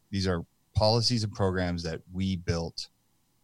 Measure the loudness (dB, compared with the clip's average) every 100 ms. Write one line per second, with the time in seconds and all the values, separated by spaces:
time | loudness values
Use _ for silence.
0 | _ -2 0 -2 -4 _ _ 2 4 4
1 | 2 0 -2 0 0 2 0 -2 -4 -8
2 | -8 -4 -2 -2 -2 -2 -4 -10 -18 _
3 | _ _ _ _